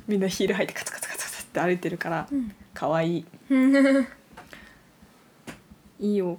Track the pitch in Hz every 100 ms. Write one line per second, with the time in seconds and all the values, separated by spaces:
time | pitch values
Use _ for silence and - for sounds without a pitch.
0 | - 202 190 - 190 202 175 - - -
1 | - - - - - - 170 180 175 170
2 | - 165 - 285 226 - - - 139 160
3 | 165 170 - - - 262 262 277 269 269
4 | 254 - _ - - - - - _ _
5 | - _ _ _ - - _ - _ -
6 | 208 208 180